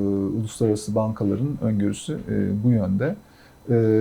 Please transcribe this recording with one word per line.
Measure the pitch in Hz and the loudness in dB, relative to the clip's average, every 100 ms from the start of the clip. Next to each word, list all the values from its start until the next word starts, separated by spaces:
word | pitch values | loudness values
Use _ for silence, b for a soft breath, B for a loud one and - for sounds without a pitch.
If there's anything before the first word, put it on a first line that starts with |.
| 101 98 98 113 | 0 0 -2 -2
uluslararası | 107 - 113 107 - 110 | -6 -2 0 0 0 -2
bankaların | 110 110 104 98 139 - | -2 -2 -2 0 -2 -2
öngörüsü, | 113 107 101 101 - | -2 0 0 -2 -8
e, | 156 - 104 98 101 | -8 -4 -2 0 0
bu | 120 | 2
yönde. | 117 92 98 139 214 b b b b - | 2 2 0 0 -4 b b b b 0
E, | 117 110 110 | 2 4 4